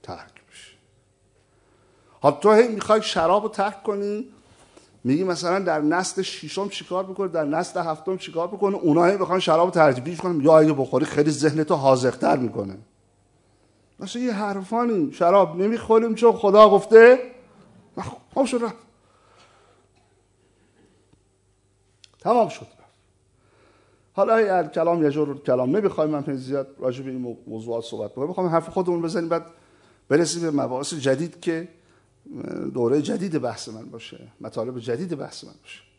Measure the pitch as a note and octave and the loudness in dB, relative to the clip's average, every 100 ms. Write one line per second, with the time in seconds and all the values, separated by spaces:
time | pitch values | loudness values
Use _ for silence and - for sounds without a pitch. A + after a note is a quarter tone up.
0 | - F2 - _ _ - - _ _ _ | -16 -18 -18 _ _ -20 -20 _ _ _
1 | _ _ _ _ _ _ _ _ _ _ | _ _ _ _ _ _ _ _ _ _
2 | _ _ C#3+ C#3+ G#3 G#3+ A#3+ G#3+ - A3 | _ _ 0 2 4 6 4 2 0 0
3 | G#3+ - E3 G3+ G#3+ G#3+ G3 G#3 - G3+ | 0 -2 2 2 0 -4 -6 -4 -8 -6
4 | G3+ G#3 - - _ _ _ - _ _ | -4 -6 -10 -18 _ _ _ -20 _ _
5 | A#2+ C#3+ F#3 E3 F3 F#3+ F3+ D#3 D3+ E3+ | -2 -2 -2 -4 -2 -4 -2 -2 0 0
6 | F#3 - F#3 - D3+ - G3+ - E3 F3+ | -2 -6 -8 -8 -10 -8 -8 -10 -8 -8
7 | F#3+ F#3+ G3 E3 D3+ D#3+ F3 F3+ E3 D#3 | -8 -8 -6 -4 -2 -4 -4 -6 -6 -6
8 | - F#3+ - E3 E3+ G3+ G3 G3+ F3 D3+ | -6 -8 -8 -8 -8 -2 -2 0 0 2
9 | F3 G3+ F3 F#3 F3+ D#3+ F3 F3 D#3 B2+ | 2 2 -2 -2 2 2 2 4 2 2
10 | C3 E3+ F3+ E3+ C#3 D#3+ D#3 C#3+ C3 C3 | -6 -8 -4 0 6 6 6 2 0 -2
11 | D3+ C#3+ D3 C#3+ D3+ D3+ D3+ E3 C3+ C3 | -2 0 0 2 0 0 -2 0 2 4
12 | B2+ A#2 - D3 B2 - G2+ G2 - _ | 2 0 0 0 -2 -6 -10 -12 -20 _
13 | _ _ _ _ _ _ _ _ _ _ | _ _ _ _ _ _ _ _ _ _
14 | G3 A#3+ B3 G3+ G#3 G3 F#3 A3+ A#3+ G#3+ | -12 -6 -4 -4 -4 -6 -4 -2 0 0
15 | D3 D3+ F3 G3 F3+ E3 G3 A3+ - A3 | -2 0 4 4 4 0 -2 -2 2 2
16 | A3+ A3 A#3 A3 G#3 G3 G#3+ G3 - A3+ | 4 2 2 4 4 8 10 8 8 10
17 | A3+ B3+ - - - _ - - _ - | 10 8 2 -16 -20 _ -20 -20 _ -12
18 | - - _ - C4+ B3+ A#3 - _ _ | -12 -14 _ -2 0 0 -4 -8 _ _
19 | _ _ _ _ _ _ _ _ _ _ | _ _ _ _ _ _ _ _ _ _
20 | _ _ _ _ _ _ _ _ _ _ | _ _ _ _ _ _ _ _ _ _
21 | _ _ _ _ _ _ _ _ _ _ | _ _ _ _ _ _ _ _ _ _
22 | - _ - A#3+ G3 - A2 _ _ _ | -20 _ 0 2 0 -4 -20 _ _ _
23 | _ _ _ _ _ _ _ _ _ _ | _ _ _ _ _ _ _ _ _ _
24 | _ - G3 A3+ G#3+ F#3 D#3 F3 E3 E3+ | _ -2 2 2 2 0 -2 -2 0 2
25 | D3+ C#3+ D3 C#3 - B2+ B2+ F3+ G3+ - | 0 0 -4 -4 -2 0 0 0 -2 -2
26 | D#3 D3+ C3+ C#3 C3 C#3 C3+ - B2+ B2+ | -2 -2 -6 -8 -6 -8 -8 -6 -6 -6
27 | C3+ C3 B2 A2+ - A2 A2+ A#2 A2+ A2 | -10 -10 -10 -12 -14 -14 -8 -8 -8 -10
28 | G#2 - C#3+ F3+ F3+ E3 E3 F#3+ F3+ E3+ | -12 -8 -8 -4 -2 -2 -2 -4 -2 -2
29 | E3 E3+ E3 E3 D#3+ - _ _ _ _ | -2 -4 -2 -4 -6 -20 _ _ _ _
30 | _ C#3 E3 E3+ E3 C#3+ B2+ B2+ C#3 D#3+ | _ 0 0 -2 -4 -2 -4 -6 -8 -4
31 | C3+ C3+ E3 - - E3 F3 _ _ _ | -2 -2 -2 -8 -6 -6 -8 _ _ _
32 | _ _ - B3 - E2 C3+ B2+ A#2 C#3+ | _ _ -20 -14 -12 -10 -8 -2 0 0
33 | C#3+ A3+ G3 D#3 A#2+ G#2+ - A2 A#2 A2+ | -2 -4 -4 -6 -6 -10 -14 -16 -18 -20
34 | - - A#2 _ A2 A#2 A2+ B2+ A#2 A#2 | -20 -20 -20 _ -14 -8 -8 -10 -8 -8
35 | F#3 D#3 - - - - _ - _ | -6 -10 -12 -16 -20 -20 _ -20 _